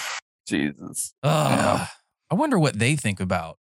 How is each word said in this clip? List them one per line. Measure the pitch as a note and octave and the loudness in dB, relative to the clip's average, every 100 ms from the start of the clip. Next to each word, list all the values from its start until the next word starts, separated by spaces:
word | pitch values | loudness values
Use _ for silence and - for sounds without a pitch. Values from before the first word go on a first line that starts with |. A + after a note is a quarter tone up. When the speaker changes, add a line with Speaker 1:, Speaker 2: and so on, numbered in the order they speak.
| - - | -8 -10
Speaker 1:
<sighs> | _ _ - | _ _ -4
Jesus. | E2 D2 C#2 - - - - | -2 -2 -4 -12 -10 -10 -4
Speaker 2:
Ugh. | C#3+ D#3 C#3+ | 0 2 2
Speaker 1:
Yeah. | C3+ D3 - F3 - _ _ - | 2 2 0 -2 -12 _ _ -4
Speaker 2:
I | |
wonder | F#3 D#4 G#3+ | 0 2 4
what | D3+ G#2+ | 2 2
they | A#2 D3+ | 2 2
think | A2 F#2+ | 0 -2
about. | F#2 F2+ D#2+ - _ | -2 -2 -4 -12 _